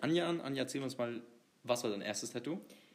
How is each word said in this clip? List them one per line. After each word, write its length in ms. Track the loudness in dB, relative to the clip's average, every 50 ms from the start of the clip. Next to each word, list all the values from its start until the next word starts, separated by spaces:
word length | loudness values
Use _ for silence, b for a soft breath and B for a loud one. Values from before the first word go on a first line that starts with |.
| 2
Anja 240 | 4 4 4 4
an. 140 | 4 2 0
Anja, 220 | 0 -2 0 0 0
erzähl 200 | 0 -2 -2 -2
uns 140 | -2 -2
mal, 240 | -2 -2 -2 -2 -4 -8 -12 -18 -20 _ _ _ _ 0
was 220 | 0 2 2 2
war 60 | 0
dein 100 | 0 0
erstes 300 | -2 -2 -2 -2 -4 -4 -4
Tattoo? 260 | -4 -2 -2 -4 -4 -6 B B B B B